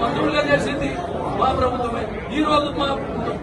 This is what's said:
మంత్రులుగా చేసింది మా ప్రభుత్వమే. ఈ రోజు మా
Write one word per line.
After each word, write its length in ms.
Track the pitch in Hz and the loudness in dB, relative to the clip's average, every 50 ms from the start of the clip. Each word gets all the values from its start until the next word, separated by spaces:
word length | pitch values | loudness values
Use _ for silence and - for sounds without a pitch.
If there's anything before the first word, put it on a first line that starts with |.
| 233 | 0
మంత్రులుగా 400 | 233 - - 311 285 302 294 294 285 | 0 0 2 0 2 2 2 2 4
చేసింది 400 | 285 269 - 277 277 285 277 269 - - - - - - - - - - | 4 2 2 2 -2 -2 -2 -2 -2 -4 -4 -4 -4 -4 -4 -2 0 2
మా 100 | 240 262 262 262 | 2 2 2 4
ప్రభుత్వమే. 440 | 254 247 254 247 240 240 233 226 226 208 - - - - 226 | 2 2 2 0 -2 -2 -2 -4 -4 -4 -6 -6 -6 -4 0
ఈ 40 | 294 311 311 | 0 2 4
రోజు 200 | 302 294 294 294 277 277 | 4 4 2 2 0 0
మా 80 | 277 277 277 277 277 - - - - - - - | 0 0 0 -2 -4 -4 -4 -4 -4 -4 -4 -6